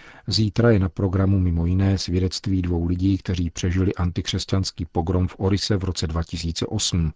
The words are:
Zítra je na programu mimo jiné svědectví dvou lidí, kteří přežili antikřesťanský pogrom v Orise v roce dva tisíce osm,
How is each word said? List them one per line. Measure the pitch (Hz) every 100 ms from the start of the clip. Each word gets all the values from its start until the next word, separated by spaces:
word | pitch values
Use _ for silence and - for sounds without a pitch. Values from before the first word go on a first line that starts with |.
| - - -
Zítra | 98 107 - 117
je | 107
na | 92
programu | - 98 92 95 98
mimo | 90 82 85
jiné | 92 98 95
svědectví | - 90 92 - - 95
dvou | 87 87 85
lidí, | 90 95 95
kteří | - 90 85
přežili | - 92 90 92 -
antikřesťanský | 90 85 - 98 - 98 95 - 92
pogrom | 87 82 92 90
v | -
Orise | 95 98 - 104
v |
roce | 92 90 82
dva | 82
tisíce | 82 82 85 82 -
osm, | 107 - 90 82